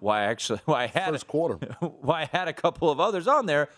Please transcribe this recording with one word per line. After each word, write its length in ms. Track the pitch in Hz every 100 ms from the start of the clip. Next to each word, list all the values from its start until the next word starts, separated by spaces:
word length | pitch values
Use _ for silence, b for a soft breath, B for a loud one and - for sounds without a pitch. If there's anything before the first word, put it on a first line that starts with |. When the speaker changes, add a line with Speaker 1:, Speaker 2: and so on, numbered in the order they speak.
Speaker 1:
why 220 | 101 107
I 20 |
actually, 360 | 104 117 - 107
why 180 | - 139
I 40 | 120
had 220 | 165 185
Speaker 2:
First 160 | 135 -
quarter. 260 | 147 165
Speaker 1:
<laughs> 260 | 92 139 - 170 -
why 220 | 139 165
I 140 | 151 175
had 120 | 175
a 40 |
couple 380 | - 175 - 165
of 80 | 143
others 300 | 196 196 175
on 180 | 294 214
there 220 | 147 147